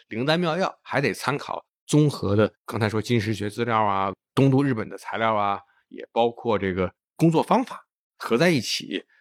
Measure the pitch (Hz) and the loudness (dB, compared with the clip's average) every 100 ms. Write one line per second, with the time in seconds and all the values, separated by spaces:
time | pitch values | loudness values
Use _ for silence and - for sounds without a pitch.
0 | _ 104 135 160 175 160 190 - - - | _ -4 0 0 0 -2 -4 -6 -6 -2
1 | 143 95 - 143 - - - _ - 151 | -2 -2 -2 -4 -6 -10 -12 _ 0 4
2 | 151 - 95 101 104 - - 110 104 107 | 4 2 0 2 2 0 -10 -4 -2 -2
3 | 101 120 101 104 104 104 117 110 107 98 | 0 0 0 -2 -6 -4 -2 0 2 0
4 | 98 92 _ - 135 131 143 117 107 98 | -2 -4 _ 2 4 4 2 -2 -6 -12
5 | - 98 113 110 101 98 - _ _ - | -10 -2 0 0 0 -4 -8 _ _ -18
6 | - - 117 117 117 104 95 92 90 - | -6 0 0 0 -2 0 0 0 -2 -6
7 | _ - 160 160 123 202 262 - - _ | _ 0 2 2 2 2 0 -8 -20 _
8 | _ _ - 117 170 156 104 - - 95 | _ _ -2 2 2 2 0 -6 -6 -8
9 | - _ | -10 _